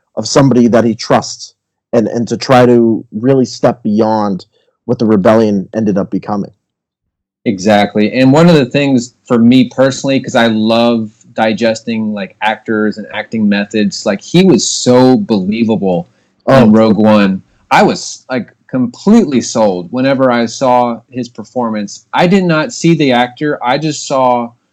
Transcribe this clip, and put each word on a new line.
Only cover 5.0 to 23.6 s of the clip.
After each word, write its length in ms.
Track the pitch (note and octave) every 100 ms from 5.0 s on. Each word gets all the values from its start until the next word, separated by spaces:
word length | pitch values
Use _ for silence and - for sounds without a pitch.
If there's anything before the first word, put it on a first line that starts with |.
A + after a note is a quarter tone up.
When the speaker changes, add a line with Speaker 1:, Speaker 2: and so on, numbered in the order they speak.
| A2
Speaker 1:
rebellion 640 | G#2+ G2+ A2 G#2+ G2+ F#2
ended 220 | A2 G#2+ G2
up 140 | F#2
becoming. 400 | F#2+ - G#2 - - _ _ _ _ _ _ _ _
Speaker 2:
Exactly. 680 | - G2 F#2+ G#2 G2+ G#2+ G#2+
And 200 | B2 C3
one 160 | C#3+ E3+
of 80 | D#3+
the 100 | B2
things 480 | C#3+ C#3 C3 A2+ _
for 140 | - A#2+
me 300 | A#2 C3 B2
personally, 500 | - C3+ C3+ C3+ C3+
'cause 140 | C3
I 140 | A#2+ A#2
love 760 | A2 G#2+ A#2 A#2+ A#2 G#2+ - _
digesting, 800 | - A2 G#2+ A2+ A2+ - A2+ G#2+
like, 240 | G#2 F#2+ _
actors 560 | G#2+ G#2+ - A2 G#2+ G2+
and 80 | G#2
acting 360 | G#2 G#2+ A#2 G#2
methods, 560 | G2+ G2+ A2 G#2 -
like, 160 | A2 G#2
he 240 | - E3+
was 220 | F#3+ B2 -
so 500 | - - B2 C3 B2+
believable 920 | G2+ G#2+ F#2 A2 A2 G#2+ F#2+ F2 E2+ _ _ _ -
Speaker 1:
Oh. 180 | C3+
Speaker 2:
in 80 | A#2
Rogue 260 | A2 A2 G#2
One. 440 | G#2+ G#2+ G2 F#2+ - _ -
I 120 | D3+
was, 420 | G3+ G2+ - - -
like, 240 | B2+ F#2+ _ _
completely 760 | C3 A#2+ - - A3+ D3 B2+
sold 500 | A#2 B2 G#2+ F2+ E2+
whenever 380 | B2 C3+ C3 C3
I 160 | A#2+ A2+
saw 540 | - C3 B2 A#2+ A#2 -
his 180 | B2 A#2+
performance. 800 | - G#2+ B2+ A#2 A2 G2+ - _
I 140 | - F3
did 180 | G3
not 280 | F3+ D#3 C#3
see 220 | - E3
the 180 | D#3+ C#3+
actor. 460 | A#2+ B2 - D3+ D3